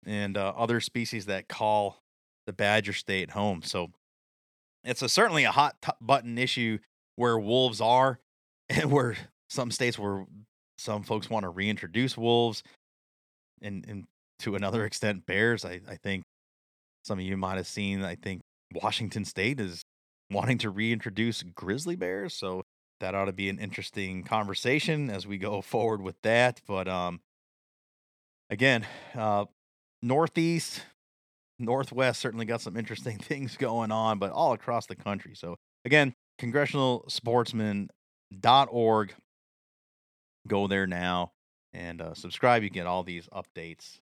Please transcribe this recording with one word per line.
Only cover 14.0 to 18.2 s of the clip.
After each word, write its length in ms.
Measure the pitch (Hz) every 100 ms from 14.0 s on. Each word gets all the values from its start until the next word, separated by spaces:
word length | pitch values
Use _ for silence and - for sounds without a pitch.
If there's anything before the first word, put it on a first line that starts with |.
| - _ _ _
to 140 | -
another 300 | 98 101 113
extent, 420 | 104 - 107 98 -
bears. 380 | 95 113 117
I, 160 | 92 90 -
I 80 | 95
think 260 | - 95 85 _ _ _ _ _ _ _
some 140 | - 101
of 60 |
you 120 | 92 95
might 200 | 95 95
have 100 | 90
seen, 380 | - 101 98
I 100 | 95
think 280 | 85